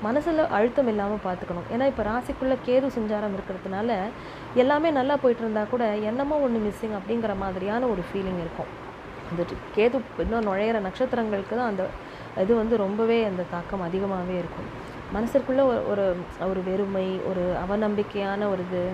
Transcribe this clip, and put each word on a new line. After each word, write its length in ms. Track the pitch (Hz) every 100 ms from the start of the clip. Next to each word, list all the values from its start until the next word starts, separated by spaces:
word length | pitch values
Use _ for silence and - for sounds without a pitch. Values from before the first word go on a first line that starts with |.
மனசுல 440 | 214 254 320 320 311
அழுத்தம் 400 | 208 233 240 254
இல்லாம 300 | 214 202 208
பார்த்துக்கணும். 440 | 190 180 - 175 170
ஏன்னா 140 | 233 277
இப்ப 180 | 254
ராசிக்குள்ள 540 | 208 226 247 269 262 262 262
கேது 220 | 247 269
சஞ்சாரம் 460 | 240 214 208 214
இருக்கிறதுனால 580 | 190 - 185 190 190 220 214 196 - - - - 240
எல்லாமே 360 | 254 294 330
நல்லா 240 | 285 262 285
போயிட்டு 280 | 262 233
இருந்தா 200 | 233 214
கூட 320 | 208 247 233 208
என்னமோ 380 | 214 233 277 302
ஒண்ணு 240 | 269 226
மிஸ்ஸிங் 360 | 208 196 226 208
அப்படிங்கிற 420 | 190 233 220 196
மாதிரியான 500 | 196 185 185 220 254
ஒரு 140 | 196
ஃபீலிங் 380 | 170 196 190 180
இருக்கும். 320 | 165 - 160 - - - - - -
அந்த 200 | 170 170 185 -
கேது 260 | - 220 262 226 -
இன்னும் 280 | 175 226 214
நுழையிற 320 | 190 214 226
நட்சத்திரங்களுக்கு 760 | 190 185 254 240 220 202 190 220
தான் 120 | 247
அந்த 180 | 196 185 - - - - -
இது 140 | 190 233
வந்து 220 | 220 226
ரொம்பவே 460 | 196 208 226 233
அந்த 200 | 220 185 175
தாக்கம் 300 | 175 175 196
அதிகமாவே 560 | 175 185 196 190 180 180
இருக்கும். 320 | 165 - - - - - -
மனசுக்குள்ள 520 | 196 233 269 254 262 269
ஒரு, 220 | 233 -
ஒரு, 180 | 202 196 180 170 -
ஒரு 240 | 180 190
வெறுமை, 580 | 185 190 202 196 190 185 -
ஒரு 300 | 185 180 170
அவநம்பிக்கையான 960 | 180 208 214 208 208 208 196 196 208
ஒரு 120 | 190
இது 200 | 180 180 180